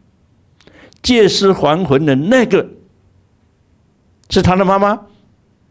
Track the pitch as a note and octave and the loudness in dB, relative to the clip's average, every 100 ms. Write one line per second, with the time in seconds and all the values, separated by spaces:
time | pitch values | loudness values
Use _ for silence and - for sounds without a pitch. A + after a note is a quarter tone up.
0 | _ _ _ _ _ _ _ - - _ | _ _ _ _ _ _ _ -20 -20 _
1 | - A#3+ G3 - G3 - C#3+ D#3+ F3 C3+ | -2 2 2 2 -2 0 -2 -2 0 0
2 | D#3 C3+ E3 C4 A3+ F#3+ - - _ _ | 0 -2 0 0 0 -2 -4 -12 _ _
3 | _ _ _ _ _ _ _ _ _ _ | _ _ _ _ _ _ _ _ _ _
4 | _ _ _ G3 F3 F#3 F#3+ G3 G3+ G#3 | _ _ _ -2 0 0 0 0 0 -2
5 | - _ _ _ _ _ _ | -10 _ _ _ _ _ _